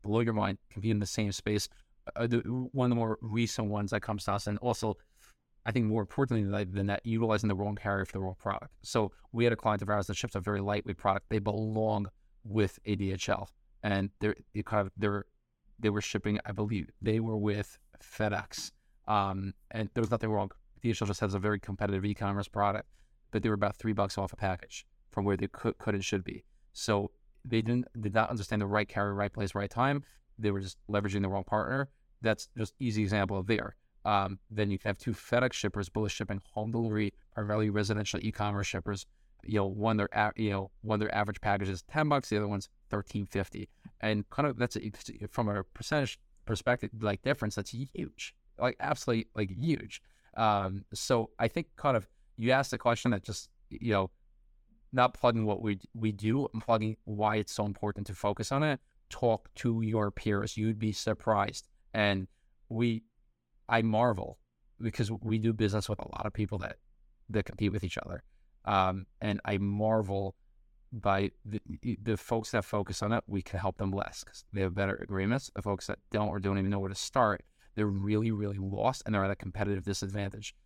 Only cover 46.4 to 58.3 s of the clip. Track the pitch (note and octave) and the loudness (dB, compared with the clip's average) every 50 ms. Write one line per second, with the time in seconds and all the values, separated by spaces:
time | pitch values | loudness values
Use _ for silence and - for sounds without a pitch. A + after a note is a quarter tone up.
46.4 | - - A2+ - - B2+ B2 A#2+ - A2+ - A2 G#2+ G#2 G2+ F#2+ - C3 C#3+ - | -4 -4 -4 -2 2 0 0 2 0 -8 -8 -2 0 0 0 0 0 0 0 0
47.4 | - G#2+ - - G2+ - - A#2 C#3 C3+ _ - - - - - - - _ _ | 0 -4 -2 -4 -6 -6 -6 -8 -8 -8 _ -8 -8 -8 -8 -12 -14 -14 _ _
48.4 | _ _ _ - - B2+ - _ - C#3 D3 - - - A#2+ A2+ A2 - _ - | _ _ _ 0 0 0 0 _ -2 -2 -2 -2 0 0 2 2 0 -4 _ -2
49.4 | G#2+ G2 F#2 G2+ C3 E3 D3+ - - G2+ - - _ _ _ _ _ _ - - | -2 -2 -2 -2 0 0 0 0 -2 -10 -14 -16 _ _ _ _ _ _ -2 2
50.4 | A2+ G#2+ G#2 G2+ G2 F#2+ F#2 G2 - _ - - - - C3 A#2 A2 - _ - | 4 4 4 4 2 0 -4 -6 -8 _ -10 -8 0 2 2 2 2 -2 _ 0
51.4 | A#2 - - F3 D#3+ _ _ - - C#3+ C3 A2+ G2 _ _ _ - _ _ - | 0 0 0 -2 -6 _ _ -2 2 2 2 2 0 _ _ _ -20 _ _ -2
52.4 | A2+ A#2+ B2+ C3+ C#3 - - A#2+ - A#2+ A#2 - - B2+ A#2 G2 - - G#2 - | 2 4 4 4 4 0 -2 0 2 2 2 4 2 0 0 0 -2 -6 -10 -10
53.4 | - - _ _ - - - - - A#2 G#2+ G2 F#2+ F#2 _ _ _ _ _ _ | -10 -14 _ _ -20 -16 -14 -6 0 2 4 4 2 0 _ _ _ _ _ _
54.4 | _ _ _ _ _ _ _ _ _ - - B2+ B2 B2 - - - B2 A#2 A#2 | _ _ _ _ _ _ _ _ _ -4 2 4 4 4 2 4 2 4 4 4
55.4 | A2 G#2+ G#2 - A2+ G#2+ G2+ F#2+ - - _ A#2 A2 A2 G#2 G2+ G#2+ A2 A2+ C3+ | 2 2 0 0 0 0 -2 -2 -4 -14 _ -2 -2 -2 -2 0 0 2 2 2
56.4 | C#3+ - - - - - A2+ A2 G#2+ A2 A2 - _ - G#2+ G#2 G#2 G#2+ G#2+ G#2+ | 0 -2 -4 -6 2 2 2 4 4 0 -4 -4 _ -8 -2 0 2 2 2 2
57.4 | G#2 - - - G#2 G#2 G2+ - - G#2 G2+ - G2 - G2 - - G2+ | 0 -2 -2 -2 -2 -2 -2 -2 -4 -4 -4 -4 -6 -8 -8 -4 -2 -2